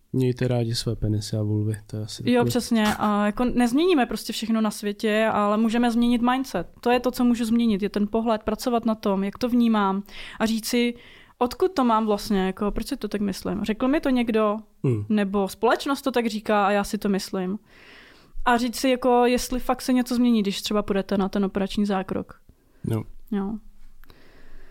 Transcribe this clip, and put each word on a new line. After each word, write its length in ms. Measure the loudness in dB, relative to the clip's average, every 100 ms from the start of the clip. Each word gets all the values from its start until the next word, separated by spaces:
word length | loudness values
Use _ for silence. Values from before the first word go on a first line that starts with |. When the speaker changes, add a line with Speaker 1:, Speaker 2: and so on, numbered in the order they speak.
| _
Speaker 1:
Mějte 360 | 0 0 0 0
rádi 260 | 0 0
své 220 | -2 -4 -2
penisy 400 | -2 -2 -2 -4
a 60 |
vulvy, 320 | 0 0 -2 -4 -8
to 100 | -10
je 60 |
asi 200 | -10 -6 0
Speaker 2:
Jo, 40 | 2
Speaker 1:
takový 100 | 2
Speaker 2:
přesně. 440 | 0 0 2 2 0
A 280 | 0 2 0
jako 180 | 0
nezměníme 640 | 0 2 2 2 4 4 2
prostě 260 | -2 -6
všechno 280 | -8 -2 0
na 100 | 0
světě, 560 | -2 -6 -2 0 2 2
ale 240 | 2 2 2
můžeme 340 | 2 2 2
změnit 320 | 2 2 2 2
mindset. 380 | 0 -2 -6 -6 -4
To 100 | 2
je 100 | 2
to, 100 | 2
co 140 | 2
můžu 200 | 2 2
změnit, 380 | 2 2 2 2
je 60 | 0
ten 180 | -2 0
pohled, 340 | 0 0 0
pracovat 420 | -2 -2 0 0 0
na 80 |
tom, 300 | -2 0 0
jak 140 | -2 -4
to 100 | 0
vnímám 540 | 2 4 2 2 0 -4 -14 -16 -4
a 60 | -2
říct 200 | 0 0
si, 280 | 0 0 -2 -14 -20 -20 _
odkud 340 | -4 0 0
to 100 | 2
mám 220 | 2 2 2
vlastně, 340 | -2 0 0 0
jako, 240 | -2 -2
proč 160 | -2 -4
si 100 | -6
to 120 | -6
tak 120 | -4
myslím. 440 | -4 -4 -6 -4
Řekl 240 | -4 -2 0
mi 120 | 0
to 100 | 2
někdo, 460 | 0 2 2 0 -2 -8 _
Speaker 1:
Hmm. 200 | 0 0 0
Speaker 2:
nebo 400 | 0 2 0 -2
společnost 540 | 0 2 2 0 -2
to 80 | 0
tak 160 | 0 -2
říká 400 | -4 0 2 4
a 40 |
já 140 | 2
si 140 | 0 -2
to 100 | 0
myslím. 500 | -2 -2 -4 -4 -6 -10 -20 -20 -20 -20 -20 -12 -2
A 120 | 2 2
říct 200 | 2 0
si, 120 | 0
jako, 340 | 2 4 4 4
jestli 340 | 2 0 -4
fakt 220 | -2 -2
se 100 | 2
něco 220 | 0 2
změní, 280 | 2 4 4
když 200 | 2 -2
třeba 200 | -2 -2
půjdete 360 | 0 -2 0 0
na 100 | 0
ten 160 | 0
operační 420 | 0 0 -2 0 0
zákrok. 540 | 0 -2 -6 -6 -14 -20 _ _ _
Speaker 1:
No. 200 | -4 -4 -4 -12 -6
Speaker 2:
Jo. 220 | -4 -4 -6 -12 -18 -18 -18 -20 -20 -20 -20 -16 -14 -14